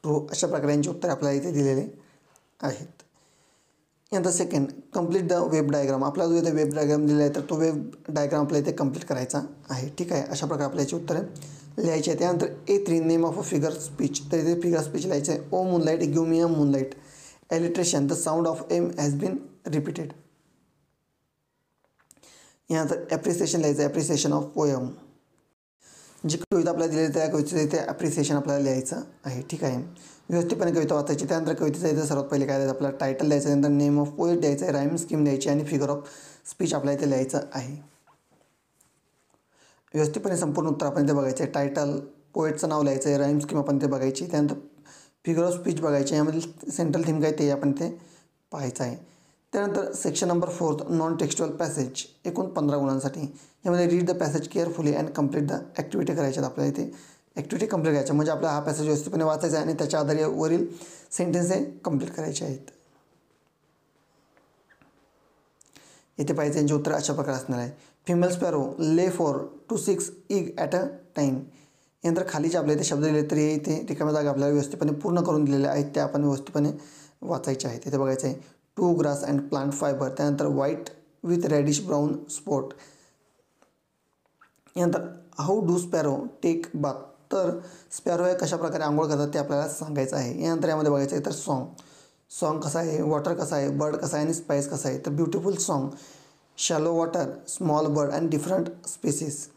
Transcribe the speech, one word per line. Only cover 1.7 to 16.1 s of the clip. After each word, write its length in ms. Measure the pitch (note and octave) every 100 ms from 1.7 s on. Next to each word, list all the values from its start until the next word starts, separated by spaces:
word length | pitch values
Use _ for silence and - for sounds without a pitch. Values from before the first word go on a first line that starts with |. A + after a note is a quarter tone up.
| C3+ - - - _ _ _ _ _
आहेत. 420 | C#3 - - - - _ _ _ _ _ _ _ _ _ _
यानंतर 200 | G3 F3+
second, 360 | F3 E3+ D#3 C#3 - -
कम्प्लीट 340 | G3 F3 F#3 E3+
द 60 | F3 E3+
wave 200 | D#3 C#3+
diagram. 320 | C#3+ C#3 C3+
आपला 220 | C#3 C#3 E3
जो 80 | E3+
इथे 160 | E3
wave 220 | D#3 D3+ D3
diagram 300 | D3 D3+ D3+
दिलेला 180 | D3
आहे 120 | D3 C#3+
तर 60 | D3
तो 60 | D#3+
wave 340 | D#3+ D3+ D3 - -
diagram 360 | D3+ C#3+ D#3 C#3+
आपल्या 140 | D3
इथे 100 | D3
complete 340 | D3 C#3 D3+ -
करायचा 360 | C3 B2+ D3 - - -
आहे, 200 | B2+ C#3 -
ठीक 160 | F3
आहे. 100 | E3
अशा 240 | - C#3+ D3
प्रकारे 180 | D3 C#3+
आपल्या 180 | C#3
याची 120 | C#3 C3+
उत्तरे 240 | - E3 - - - - - -
लिहायची 320 | E3 D#3+ D3
आहे. 100 | D#3+
त्यानंतर 280 | F3 F3 E3+ - -
ए 100 | G3+ G3
three, 140 | E3
name 260 | E3 E3 E3
of 100 | E3
a 60 | -
figure 280 | D#3+ D#3 E3+
speech, 400 | - - C#3+ - -
तर 60 | E3
इथे 220 | D#3+ E3+
figure 200 | F3 E3
speech 240 | D3+ C#3+ F3+
लिहायचं 260 | C#3+ D#3+
आहे. 100 | D#3+ -
ओ 120 | F#3
moonlight, 360 | F#3 F3 D#3 E3
गिव्ह 260 | E3